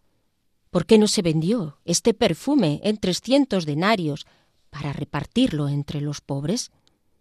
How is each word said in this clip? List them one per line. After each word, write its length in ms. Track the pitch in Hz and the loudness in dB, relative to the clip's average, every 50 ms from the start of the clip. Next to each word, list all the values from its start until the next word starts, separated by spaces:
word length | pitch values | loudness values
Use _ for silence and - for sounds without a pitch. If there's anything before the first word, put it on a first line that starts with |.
| _ _ _ _ _ _ _ _ _ _ _ _ _ _ | _ _ _ _ _ _ _ _ _ _ _ _ _ _
"¿Por 160 | - 180 165 | -2 -2 4
qué 140 | - 226 214 | 6 6 6
no 80 | 214 | 6
se 160 | 202 - 220 185 | 4 2 0 0
vendió 560 | 170 151 160 156 175 233 247 170 151 - _ - | 0 0 0 0 0 0 -2 -4 -6 -10 _ -6
este 300 | - 175 - - 233 220 | -4 -2 0 2 0 2
perfume 680 | - 247 190 165 - - 269 294 285 196 151 143 - - | 2 2 0 0 0 -2 0 2 2 2 2 0 0 -2
en 140 | 202 214 | -4 -4
trescientos 680 | - - 185 175 - - 226 262 285 277 - 202 190 165 | -2 -2 -4 -4 -2 -2 2 2 2 2 2 0 -4 -2
denarios 600 | 151 143 151 180 208 226 196 170 151 143 - - _ _ _ _ _ _ _ _ _ | -2 -2 -2 0 0 0 0 -2 -4 -4 -6 -10 _ _ _ _ _ _ _ _ _
para 240 | - 143 143 143 139 | -14 -10 -8 -8 -6
repartirlo 720 | 143 143 - - 147 143 - - 233 262 247 170 147 147 | -6 -8 -6 -6 -8 -6 -2 0 2 2 2 0 -2 -2
entre 320 | 139 143 143 139 - - 147 | -2 -2 -4 -4 -4 -6 -6
los 220 | 143 147 143 - | -6 -6 -8 -8
pobres?". 480 | _ - 139 139 143 147 202 254 - - _ _ _ _ _ _ _ _ _ _ | _ -8 -8 -6 -4 -4 -4 -4 -6 -10 _ _ _ _ _ _ _ _ _ _